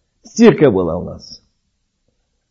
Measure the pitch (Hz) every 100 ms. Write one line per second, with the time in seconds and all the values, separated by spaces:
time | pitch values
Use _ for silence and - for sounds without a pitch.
0 | _ _ _ - 226 - 143 95 85 87
1 | 85 87 - - _ _ _ _ _ _
2 | _ _ _ _ _